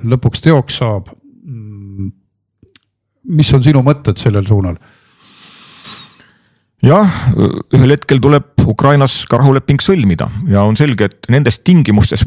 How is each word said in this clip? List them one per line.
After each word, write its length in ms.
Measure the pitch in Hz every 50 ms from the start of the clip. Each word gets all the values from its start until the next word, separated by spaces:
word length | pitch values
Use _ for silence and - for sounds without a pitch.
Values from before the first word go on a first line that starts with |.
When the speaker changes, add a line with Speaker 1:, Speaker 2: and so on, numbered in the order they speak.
| -
Speaker 1:
lõpuks 400 | 117 127 127 - 120 - - -
teoks 340 | 160 160 139 120 - - - 127
saab. 260 | 113 104 98 90 - - - _ _ _ _ -
Mm. 680 | 160 127 113 107 107 104 101 101 98 98 98 98 95 - _ _ _ _ _ _ _ _ _ _ _ _ _ _ _ _ _ _ _ _ _ - 262 175 151
Mis 140 | 151 - 135
on 80 | 135 120
sinu 180 | 147 151 135 123
mõtted 340 | 139 147 - - - 98 -
sellel 260 | - 113 101 101 98
suunal? 300 | 98 107 101 95 90 82 - _ _ _ _ _ _ _ _ _ _ _ _ - - - - - - - - - - - - - - _ _ _ _ _ _ _ _ _ _ _ _ _ _ -
Speaker 2:
Jah, 240 | 127 156 202 214 190 - - - 123 - - 101 98 - - - _ -
ühel 160 | 131 127 127 147
hetkel 240 | 143 - - 143 135 120
tuleb 380 | 139 147 143 - _ _ - - -
Ukrainas 560 | 107 - - 135 147 143 139 127 - - -
ka 140 | - 120 120
rahuleping 400 | 139 139 135 135 - - 143 135 -
sõlmida 460 | - 196 175 113 101 85 78 - - - 104 185
ja 160 | 180 98 101 101
on 140 | 107 110 -
selge, 300 | 147 147 123 98 104 98
et 180 | - _ - - 117
nendes 260 | 143 147 123 - - -
tingimustes, 560 | - 180 170 135 - 104 104 98 - - 107 -